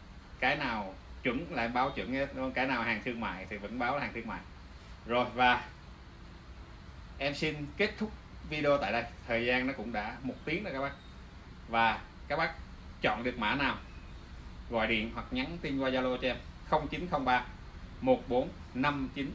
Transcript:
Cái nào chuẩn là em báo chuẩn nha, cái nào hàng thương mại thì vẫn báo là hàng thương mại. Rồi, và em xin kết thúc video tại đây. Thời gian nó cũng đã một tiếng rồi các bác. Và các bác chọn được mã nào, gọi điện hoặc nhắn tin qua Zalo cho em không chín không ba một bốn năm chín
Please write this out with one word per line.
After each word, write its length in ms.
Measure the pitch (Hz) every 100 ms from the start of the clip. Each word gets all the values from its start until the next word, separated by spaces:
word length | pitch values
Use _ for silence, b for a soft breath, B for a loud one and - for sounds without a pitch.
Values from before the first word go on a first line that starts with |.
| - - - -
Cái 160 | 127 151
nào 380 | 135 113 95 - - -
chuẩn 300 | 127 123 170
là 80 | 139
em 100 | 117
báo 180 | 127 135
chuẩn 220 | 135 117
nha, 140 | 131 139 131 131
cái 120 | 123 131
nào 160 | 123
hàng 200 | 117 110
thương 160 | 127 117
mại 260 | 104 90 95
thì 60 | 104
vẫn 220 | 101 120
báo 160 | 120
là 60 | 143
hàng 120 | 113
thương 120 | 117 110
mại. 140 | 92 - - - - B B 110
Rồi, 200 | 123 120
và 300 | 117 127 - - - - - - - - - - - - - - - - -
em 160 | 139
xin 200 | 143 156 147 143 -
kết 180 | 208 -
thúc 140 | 214 - - - -
video 280 | 151 143 143
tại 140 | 98
đây. 120 | 117 - - -
Thời 200 | 117 120
gian 200 | 127 131
nó 60 | 139
cũng 160 | 110
đã 240 | 107 110 -
một 120 | 131 -
tiếng 200 | 156 180
rồi 80 | 202
các 80 | 135
bác. 120 | 139 - - - - - - - -
Và 320 | 113 113 107 - - -
các 80 | 147
bác 180 | 170 - - - - -
chọn 200 | 120 113
được 160 | 123 117
mã 160 | 107
nào, 220 | 135 131 110 - - - - - - - - -
gọi 160 | 117 110
điện 240 | 113 113
hoặc 120 | 120 -
nhắn 280 | 127 147 170
tin 160 | 151 135
qua 120 | 131
Zalo 260 | 127 127 123
cho 120 | 127
em 80 | 117 - - -
không 200 | 156 147
chín 180 | 156 175
không 140 | 156
ba 200 | 127 123 - - - - - -
một 280 | - 123 -
bốn 200 | 123 - - -
năm 340 | 123 147 143 131
chín 180 | 139 135